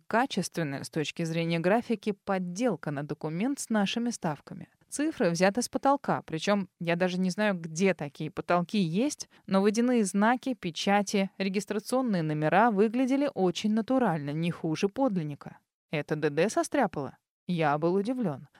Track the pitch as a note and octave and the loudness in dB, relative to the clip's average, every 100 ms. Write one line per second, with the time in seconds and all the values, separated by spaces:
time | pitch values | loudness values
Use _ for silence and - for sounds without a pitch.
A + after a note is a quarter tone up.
0 | - A3+ C4+ G3 E3+ - D3+ C#3 - E3 | -2 0 0 -2 -4 -4 -4 -6 -6 -4
1 | D3 - E3 E3 E3 E3+ F3 A3+ - A3 | -4 -4 -4 -2 0 0 2 2 0 -4
2 | G#3+ G3 - F#3+ F3+ F3+ B3+ E3+ D#3 C#3+ | -4 -6 -4 -4 -4 -2 -2 -2 -4 -6
3 | D3 D3 D#3 E3 B3 C#4+ - A3 F#3+ A#3 | -6 -6 -6 -4 -4 -4 -2 0 0 -2
4 | A#3+ - E3+ C#3+ - - - _ _ - | -4 -4 -6 -6 -10 -18 -18 _ _ -4
5 | D#4 - F#3 E3+ F#3+ A3 - B3+ C4+ C#4+ | -2 0 0 4 2 2 -2 0 2 2
6 | - C#3 - D#3+ - G#3 F#3 - E3+ E3+ | 0 -4 -4 -4 0 0 -2 -4 -2 0
7 | F#3 F3+ F#3 F#3 G#3+ F3+ E3 D#3+ F#3+ F3 | 0 2 0 0 0 -2 -4 2 2 2
8 | D3 - D#3 - - F3 E3+ G#3+ E3 F3+ | -4 -6 -8 -4 2 2 2 0 0 0
9 | D4 - - _ - F#3+ G#3 G#3+ B3 B3 | -2 -4 -12 _ -2 2 4 2 2 2
10 | F#3+ G3+ G#3+ B3+ C4+ A#3+ F3+ - G3 G3+ | 2 2 2 2 -2 -6 -6 -4 2 2
11 | G3+ G3+ F#3+ - G3 G3 - G#3+ - B3+ | 2 0 -2 -2 -2 -2 -2 -6 -2 0
12 | B3+ F#3 D#3 D3+ D3+ F3 A#3 G3 A3 A#3+ | 0 0 0 0 4 6 6 4 2 2
13 | C4 C#4 D4 - F#3 - G#3+ A3 G3 C4 | 2 2 0 0 0 0 0 0 2 2
14 | A3+ D#3+ C#3+ D#3 E3+ - E3 D#3 G3 C4 | 2 0 -2 -2 -2 -2 -4 0 -2 0
15 | C4+ F3+ D3+ C#3 - - _ _ _ D#3 | 0 0 -4 -8 -14 -20 _ _ _ -6
16 | - D#3 D3+ D3 G3+ E4+ D#4+ C#4+ G#3 D#3 | -2 -2 0 2 0 0 0 0 0 -2
17 | C3 - _ _ - F3 D3+ D3+ E3 G3 | -8 -10 _ _ -4 0 2 2 2 2
18 | G3+ B3+ F#3+ C3+ D3 | 0 -2 -2 -4 -10